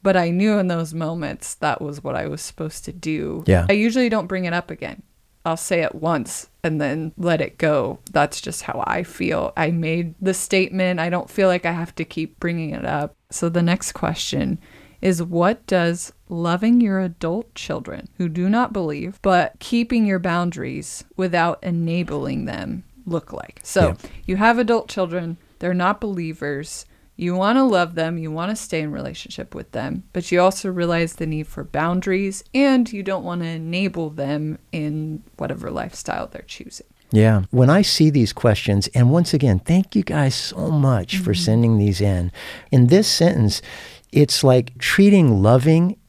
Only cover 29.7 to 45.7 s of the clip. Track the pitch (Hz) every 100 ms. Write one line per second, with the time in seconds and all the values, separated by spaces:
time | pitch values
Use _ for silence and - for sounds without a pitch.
29.7 | 117 123 - - 185 175 175 185 190 196
30.7 | 180 170 170 165 - 160 156 156 - 170
31.7 | 143 160 180 185 190 196 190 - 262 277
32.7 | 262 226 202 196 190 175 175 165 165 160
33.7 | 175 196 180 156 156 139 151 151 156 _
34.7 | 170 151 156 156 156 - - - - -
35.7 | - 175 - - - - - - - -
36.7 | - - _ _ 110 110 107 92 123 127
37.7 | 175 202 - 156 143 110 - 120 104 -
38.7 | 101 - 123 123 160 170 151 135 92 -
39.7 | 175 190 214 - 156 135 - - - 170
40.7 | 156 135 120 87 190 180 95 - 113 117
41.7 | 110 104 95 104 92 90 - - - -
42.7 | 131 123 180 214 - 170 - 107 - -
43.7 | - - - _ - 147 - 139 127 123
44.7 | - - - 202 202 151 104 101 127 139